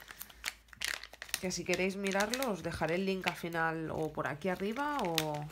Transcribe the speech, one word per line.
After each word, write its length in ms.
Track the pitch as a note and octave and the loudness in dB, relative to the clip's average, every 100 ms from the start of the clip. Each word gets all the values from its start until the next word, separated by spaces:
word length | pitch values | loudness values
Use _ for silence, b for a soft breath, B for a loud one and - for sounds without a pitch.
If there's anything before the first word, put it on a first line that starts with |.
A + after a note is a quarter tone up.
| B B B B - - - - - - - - - - | B B B B -8 -8 -18 -6 -4 -4 -8 -14 -6 -4
Que 120 | F#3 | -2
si 120 | F3+ | -2
queréis 320 | E3+ F3+ F#3+ G3 | 0 2 2 2
mirarlo, 560 | G3 G3 G#3+ B3+ C4 | 2 4 2 2 2
os 100 | F3+ | 0
dejaré 340 | E3 E3 D#3+ F3 | -2 0 2 2
el 120 | F#3+ | 2
link 180 | F#3+ F3+ | 2 0
al 100 | E3 | -2
final, 540 | E3+ E3+ D#3+ D#3+ D#3 | -2 2 2 2 -2
o 240 | - D#3 | 0 -2
por 140 | D#3 C#3 | 0 -2
aquí 220 | C#3+ F#3+ | 0 0
arriba, 500 | F3+ G3 A3+ D4 C#4+ | 0 0 0 0 2
o, 480 | F#3 D#3+ D#3 D3 D3+ | 2 2 2 0 -4